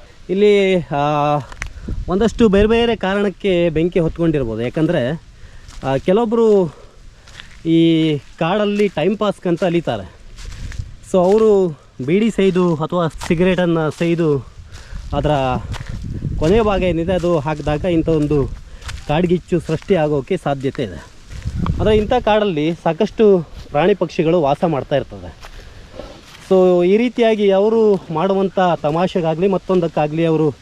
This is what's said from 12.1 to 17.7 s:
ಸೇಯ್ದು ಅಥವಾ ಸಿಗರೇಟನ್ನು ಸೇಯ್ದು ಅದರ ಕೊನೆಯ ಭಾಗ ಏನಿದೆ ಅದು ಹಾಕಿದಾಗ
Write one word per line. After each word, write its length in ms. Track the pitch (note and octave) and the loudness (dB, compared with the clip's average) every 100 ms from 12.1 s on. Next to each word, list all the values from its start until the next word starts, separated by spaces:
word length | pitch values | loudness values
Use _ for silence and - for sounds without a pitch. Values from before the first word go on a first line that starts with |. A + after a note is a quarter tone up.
| F#3+ A3+ | 2 2
ಸೇಯ್ದು 440 | - G3 F3+ F3 | 2 2 2 2
ಅಥವಾ 340 | D3+ D#3 F3 D#3+ | 0 -2 -2 -2
ಸಿಗರೇಟನ್ನು 840 | - - F3 F#3 F3+ F3 E3 D#3 | -4 -4 0 2 2 0 0 -2
ಸೇಯ್ದು 560 | - E3+ E3 D#3+ C#3 - - - - - - - C#3+ | -2 -2 0 2 0 -4 -16 -18 -20 -14 -14 -6 -2
ಅದರ 140 | D3 C#3 C3 A#2+ - - - - - - - - | 0 2 0 -2 -6 -10 -10 -10 -10 -8 -6 -2
ಕೊನೆಯ 240 | D#3 A3 | 2 4
ಭಾಗ 200 | G#3+ F#3 | 2 0
ಏನಿದೆ 300 | F3+ E3 E3+ | 0 -2 -2
ಅದು 260 | F3+ F3 E3 | 0 0 0
ಹಾಕಿದಾಗ 460 | D3 D3+ D3+ | -2 -4 -4